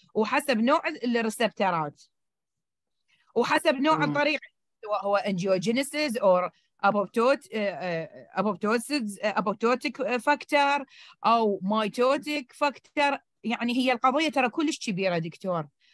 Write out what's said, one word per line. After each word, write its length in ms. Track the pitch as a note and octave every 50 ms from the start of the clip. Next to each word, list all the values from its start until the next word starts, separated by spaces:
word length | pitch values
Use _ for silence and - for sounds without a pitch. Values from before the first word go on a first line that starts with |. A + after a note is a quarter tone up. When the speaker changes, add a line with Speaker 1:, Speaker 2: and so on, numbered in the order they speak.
| _ _ -
Speaker 1:
وحسب 440 | G#3 A3 G#3 B3+ D4 C#4+ - B3+ G#3+
نوع 300 | A3+ B3 D4 E4 - D#4+
ال-، 280 | D#4 - - B3 A#3
الريسبترات، 840 | A#3 A3+ A3+ - - A#3+ G3+ - - G#3 F#3+ F3 E3 D#3 D3 - _ - _ _ _ _ _ _ _ _ _ _ _ _ _ _ _ _ _ _ _ _ _ _ _ _ _ _
وحسب 400 | A3 A#3 - D4 D4+ - E4 D4
نوع 220 | C4+ C4+ D#4 D#4
Speaker 2:
مم. 60 | D#4 D4
Speaker 1:
الطريقة، 440 | - C#4+ C#4+ D4 D4 D#4 C4 - - _ _ _ _ _ _ -
سواء 200 | G#3 G#3 G3 F#3+
هو 180 | G3+ G3+ G3+ -
angiogenesis 960 | G#3 G3 F3 F3+ G3 F#3+ F#3 D#3+ G#3 A#3 C4 C#4 - - D4 D4+ D4 G#3+ - -
أو 260 | G3 F3+ F3+ F3+ F3+ - _ _ _ _ _ -
apoptosis، 640 | G3+ G3 G#3 G3 F#3 - A3+ A3+ B3 C#4 - - - -
آه، 160 | A3 G#3 G3 F3
آه، 680 | C#3 E3+ F3+ E3+ E3 D#3+ - - - B2 - - - F#3+
apoptosis، 760 | G#3+ G3+ - - G#3 A3+ B3 A3+ - C#4+ D4 A3+ G#3 G3+ - G3
آه، 120 | G#3+ - -
apoptotic 800 | F#3+ G#3+ - - A3+ A3+ B3 B3 - D4 A#3 - C4+ G3+ B3 B3
factor 640 | - D4 D4 D4 - - D4+ C#4+ C#4+ C#4 C#4+ C#4+ C#4 - - - - - - _ -
أو 340 | G#3+ A#3 A#3 A3+ G#3+ G3+ - F3+
mitotic 1000 | F#3+ G#3 A3 A3 G#3 - B3 A#3+ C4 C#4 D4+ G3 D4 D4+ D4 B3 - - - D4
factor. 520 | C#4+ - - - _ _ D4+ C#4+ C#4+ C#4 - - _ _ _ -
يعني 320 | A3 A#3 - A#3 A#3+ A#3+
هي 160 | C4 B3 C4 B3+
القضية 360 | A#3 - C4 B3+ D4 D#4+ D#4
ترى 200 | - C#4 C4 B3
كلش 300 | - D#4+ D#4+ D4+ D4+ -
كبيرة 400 | - - G3 E3+ F#3+ F#3+ F3 E3+
دكتور، 480 | D#3+ E3+ - - - F#3+ F3 E3 D3+ - _ _ _ _